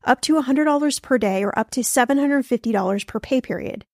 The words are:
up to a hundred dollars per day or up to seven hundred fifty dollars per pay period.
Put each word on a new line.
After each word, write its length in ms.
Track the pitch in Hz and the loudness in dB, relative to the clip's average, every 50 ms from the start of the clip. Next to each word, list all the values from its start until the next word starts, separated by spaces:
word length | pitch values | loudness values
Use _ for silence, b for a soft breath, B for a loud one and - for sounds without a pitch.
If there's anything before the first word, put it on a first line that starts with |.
up 180 | - - 254 - | 2 0 0 0
to 160 | - - 311 320 | 2 0 0 0
a 40 | |
hundred 220 | 269 247 269 285 302 | 2 2 2 2 2
dollars 340 | 302 294 285 294 294 269 - | 2 2 2 0 0 -2 -4
per 200 | - - 262 240 | -2 0 0 0
day 260 | 220 202 190 190 202 | 2 0 0 0 -2
or 120 | 202 - | -2 -2
up 140 | - - _ | -2 -4 _
to 140 | - 254 233 | -4 -4 -4
seven 340 | - - 269 240 240 277 285 | 0 2 2 2 2 2 2
hundred 260 | 285 285 285 277 254 | 2 2 0 0 0
fifty 260 | - 247 226 - 226 | 0 -2 -2 -2 -2
dollars 320 | 214 196 190 196 202 202 - | -2 0 0 0 -2 -2 -6
per 160 | - - 214 | -6 -8 -10
pay 200 | - - 269 254 | -4 0 -2 -2
period. 440 | - - 208 175 139 - - 208 - _ | 0 -2 -8 -6 -6 -8 -10 -12 -14 _